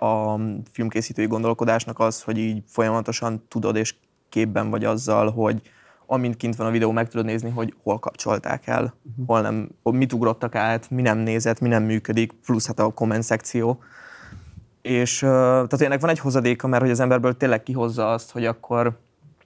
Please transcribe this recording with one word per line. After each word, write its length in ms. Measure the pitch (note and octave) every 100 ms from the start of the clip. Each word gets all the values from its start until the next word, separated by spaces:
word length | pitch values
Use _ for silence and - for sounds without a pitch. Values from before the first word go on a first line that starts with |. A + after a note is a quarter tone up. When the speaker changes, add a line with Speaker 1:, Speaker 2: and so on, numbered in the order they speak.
| A2 A2 G#2+
Speaker 1:
a 60 | G#2+ A2 G#2 A2+
filmkészítői 540 | - A2+ A2 A2+ A#2 A2
gondolkodásnak 720 | A2+ A#2 A#2 A#2 A2+ A#2 A2
az, 220 | A2+ -
hogy 160 | - A2+
így 260 | A2 G#2+ -
folyamatosan 760 | - A2+ A2+ A2+ A#2 A#2 A2+ -
tudod 280 | A#2 G#2+ G#2+
és 200 | A2 - _ _ _
képben 400 | A2 A2 G#2 G#2+
vagy 160 | G#2+ A2
azzal, 460 | A2 A2 G#2+ G#2+
hogy 300 | A2+ G#2+ A2 - _ _ _ -
amint 300 | C3 B2 A2+
kint 180 | A2+ A2+
van 120 | A2+
a 40 |
videó, 200 | A2+ A2
meg 180 | A2+ A#2
tudod 160 | A#2 A2
nézni, 240 | A2+ A2+
hogy 240 | A#2+ A2+ -
hol 160 | G#2 G#2+
kapcsolták 680 | - - - G#2 - B2+ -
el, 260 | A#2+ A#2 - - A#2
Speaker 2:
Mhm. 100 | B2
Speaker 1:
hol 140 | A2+
nem, 280 | G#2+ A2 G#2+ -
mit 300 | A#2 B2+ C3
ugrottak 420 | A#2+ A#2 A#2 A#2 A2+
át, 340 | A2 A2+ -
mi 120 | B2+
nem 160 | B2 G#2+
nézett, 420 | A2+ A2+ A#2 A2+
mi 80 | B2
nem 160 | A2+
működik, 480 | A2 A2 - A2 A2 - -
plusz 220 | A2+ -
hát 120 | A2+
a 120 | A2
komment 300 | - A2+ A2
szekció. 560 | A2+ A2+ - B2 A#2 B2 - - - - - - - - - _
És, 400 | B2 B2 B2 -
ö, 60 | C3+ C3 B2+ C3 A#2+
tehát 140 | B2+
ennek 180 | C#3+ C#3
van 80 | E3
egy 100 | D#3+
hozadéka, 480 | C#3 C3 A#2+ A#2+ C3
mert 140 | B2
hogy 100 | B2+
az 80 | A#2+
emberből 380 | B2+ B2+ B2+ B2+
tényleg 260 | C3 A2+
kihozza 480 | - B2+ A#2 A#2 A2
azt, 200 | A2+ -
hogy 140 | B2 A#2
akkor 540 | A2+ - A#2+ A#2+ A#2 _ _ - _